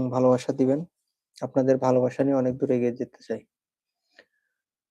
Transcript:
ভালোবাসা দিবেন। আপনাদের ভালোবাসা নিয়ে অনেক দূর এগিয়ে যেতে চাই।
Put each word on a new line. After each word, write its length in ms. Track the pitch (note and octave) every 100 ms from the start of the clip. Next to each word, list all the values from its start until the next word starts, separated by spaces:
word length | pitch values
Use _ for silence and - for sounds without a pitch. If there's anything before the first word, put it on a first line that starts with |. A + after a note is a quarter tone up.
| B2+
ভালোবাসা 400 | B2+ B2+ B2 -
দিবেন। 280 | C3+ C3 C#3+ F3 _ _ _ _ -
আপনাদের 380 | B2+ C#3 C3 C3
ভালোবাসা 420 | C3 B2+ B2+ B2
নিয়ে 180 | C#3 C3+
অনেক 140 | B2+ C3
দূর 140 | B2+
এগিয়ে 240 | B2 A#2+ B2+
যেতে 220 | B2 -
চাই। 200 | - A2 - _ _ _ _ _ _ _ _ _ _ _ _ _ _